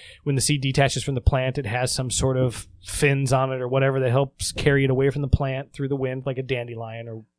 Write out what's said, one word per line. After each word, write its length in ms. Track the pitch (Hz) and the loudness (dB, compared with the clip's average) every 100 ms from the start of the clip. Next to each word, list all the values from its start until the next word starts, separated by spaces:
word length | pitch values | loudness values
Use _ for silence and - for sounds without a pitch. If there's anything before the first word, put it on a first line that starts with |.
| - - | -20 -10
when 120 | 147 139 | -2 0
the 60 | |
seed 200 | - 147 | 2 2
detaches 420 | 135 131 139 - | 2 2 2 2
from 120 | 127 135 | -4 -2
the 60 | |
plant, 360 | - 135 131 127 | 0 0 0 -2
it 80 | 120 | -4
has 260 | 120 127 | -2 -2
some 200 | - 127 | -2 -4
sort 260 | - 135 135 | -2 0 2
of 300 | 131 110 - - - | 0 -2 -12 -16 -8
fins 480 | - 147 139 135 | 0 2 2 2
on 180 | 135 135 | 2 0
it 100 | 131 | -2
or 60 | 123 | 0
whatever 320 | 131 135 135 | 2 2 2
that 100 | 131 | 2
helps 400 | 127 139 - - | 2 0 -2 -8
carry 320 | - 151 139 | 0 2 4
it 80 | 135 | 4
away 180 | 131 139 | 4 2
from 140 | 139 | 0
the 40 | 139 | 0
plant 460 | - 139 131 139 | 0 0 -6 -8
through 140 | - 139 | -6 -4
the 80 | 139 | -2
wind, 280 | 131 131 135 | -2 -4 -4
like 100 | 131 | -4
a 60 | |
dandelion 640 | 127 123 120 113 113 113 117 | -4 -4 -6 -8 -10 -10 -12
or 160 | 113 110 | -14 -16